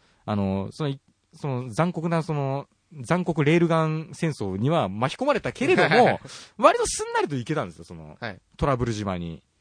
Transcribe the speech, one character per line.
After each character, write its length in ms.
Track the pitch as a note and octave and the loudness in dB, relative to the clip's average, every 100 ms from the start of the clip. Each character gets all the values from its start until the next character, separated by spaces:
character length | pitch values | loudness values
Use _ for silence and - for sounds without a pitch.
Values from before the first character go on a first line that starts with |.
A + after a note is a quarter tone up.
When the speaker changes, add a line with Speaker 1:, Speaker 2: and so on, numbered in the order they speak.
| _ _ - | _ _ -4
Speaker 1:
あ 100 | G#2 | 0
の、 340 | G2 G2 F#2+ | 0 0 -4
そ 120 | - | -4
の、 60 | D3+ | -4
い-、 100 | C#3 _ _ _ E3 | -6 _ _ _ -10
そ 120 | D3 | -6
の 220 | B2+ B2+ | -6 -6
残 240 | G#2 F3 | 0 0
酷 160 | E3+ E3 | 0 -2
な、 120 | E3 | -2
そ 120 | D3+ | -2
の、 340 | D3+ C#3 C#3 - _ _ D3+ | -2 -2 -4 -8 _ _ -12
残 220 | A#2 E3+ | -2 0
酷 200 | F3+ - | 0 2
レ 140 | C#3+ E3+ | 4 6
ー 20 | |
ル 80 | E3+ | 4
ガ 180 | E3 D#3 | 4 2
ン 240 | D#3 D#3+ | 0 -6
戦 200 | - E3 | -4 -4
争 220 | C3+ G2+ F#2+ | -2 -4 0
に 140 | B2+ | 0
は 180 | E3 G2+ | 2 0
巻 280 | G2+ C3+ - | 0 -4 -2
き 40 | |
込 60 | C4+ | 0
ま 80 | |
れ 80 | A#3 | 0
た 100 | C3 | -2
け 140 | - C#4 | -4 2
れ 100 | F#4 | 4
ど 140 | E4 | 4
も、 300 | - G#3 G#2 - - | 6 6 4 -6 -18
Speaker 2:
<laughs> 160 | - - | -18 4
Speaker 1:
割 180 | C4+ A#4+ | 4 4
と 80 | A4+ | 0
す 180 | - | -2
ん 80 | A4 | -2
な 80 | A#4 | -2
り 60 | D#4 | -2
と 80 | C#3 | -2
行 120 | A2+ | -2
け 80 | D3+ | -4
た 80 | |
ん 60 | G2+ | -4
で 40 | |
す 60 | D#2+ | -10
よ、 60 | E2+ | -16
そ 100 | E2+ | -16
の、 220 | D#2 - | -16 -12
Speaker 2:
は 100 | A#2 | -12
い。 100 | F2+ _ - | -12 _ -4
Speaker 1:
ト 120 | D3+ | 0
ラ 100 | B2+ | 0
ブ 80 | A#2+ | 0
ル 80 | |
島 240 | G#2 G2+ F2+ | -2 -2 -4
に。 240 | E2+ E2 _ _ | -6 -10 _ _